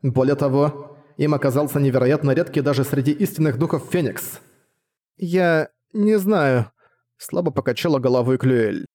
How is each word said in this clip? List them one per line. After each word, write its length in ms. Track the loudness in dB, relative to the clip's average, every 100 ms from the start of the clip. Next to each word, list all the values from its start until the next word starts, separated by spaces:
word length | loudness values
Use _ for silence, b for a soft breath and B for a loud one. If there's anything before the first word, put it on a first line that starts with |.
Более 340 | 0 0 2 2
того, 600 | 0 2 0 -2 -16 -20 _ -4
им 160 | -2
оказался 440 | 0 0 0 -2 0
невероятно 500 | 0 2 2 2 2
редкий 300 | 0 0 -2
даже 240 | 0 0
среди 280 | 0 0 0
истинных 440 | 0 -2 0 -2 0
духов 320 | -2 -2 -2
Феникс". 500 | -2 -2 -6 -12 -14 _ _ _ _ _ _ _ _
"Я... 520 | -2 0 2 2 -2 _ _
не 260 | 0 2 2
знаю", 540 | 2 2 4 2 0 _ _ _ _ _
слабо 320 | -8 -4 -2
покачала 480 | -2 -4 -2 0 0
головой 400 | 2 2 2 0
Клюэль. 480 | 2 2 0 -2 -10